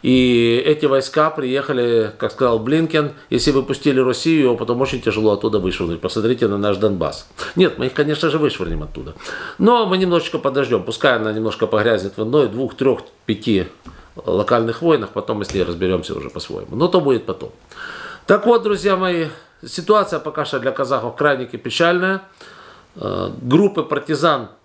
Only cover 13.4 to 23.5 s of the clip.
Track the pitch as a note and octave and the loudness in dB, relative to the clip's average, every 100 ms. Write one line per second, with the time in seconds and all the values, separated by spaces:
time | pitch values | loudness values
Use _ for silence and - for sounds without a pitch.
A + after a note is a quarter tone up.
13.4 | A#2 G2 F2 - - - - - - F2+ | 0 0 0 -10 -20 -20 -20 -10 -2 0
14.4 | G#2 A#2 A2+ A2+ E3+ D3 G#2 - - G#2+ | 2 0 0 -2 2 2 0 -6 -6 -6
15.4 | G2+ G2 E2+ E2+ F2+ F2+ - D#2 C2+ - | -4 -2 -2 -2 0 -2 -4 -10 -10 -12
16.4 | - - - A2 F3 F#3 C#3+ A#2+ - F#2 | -10 -10 -8 -2 2 2 2 0 -2 -10
17.4 | - - _ - - - - - - G3+ | -12 -16 _ -18 -16 -14 -16 -16 2 2
18.4 | A3+ A#3 G3+ G3 F#3+ F#3 F#3 E3+ D#3 - | 4 2 2 -2 0 0 0 -2 -4 -8
19.4 | - _ - - E3+ G#3+ F#3+ D#3+ D3+ D3 | -20 _ -12 -8 2 2 2 -4 -6 -6
20.4 | C#3+ C3 B2+ C3 B2+ B2 A#2 - D3 C3+ | -4 -2 -2 -2 0 0 -2 0 2 2
21.4 | A#2+ A2 B2 - E3+ F3 F#3 F#3+ - _ | -4 -8 -6 2 4 4 0 -2 -6 _
22.4 | - - - - _ - G2+ F#2 F#2 - | -20 -20 -20 -20 _ -10 -6 -4 -4 -6
23.4 | B2 | 2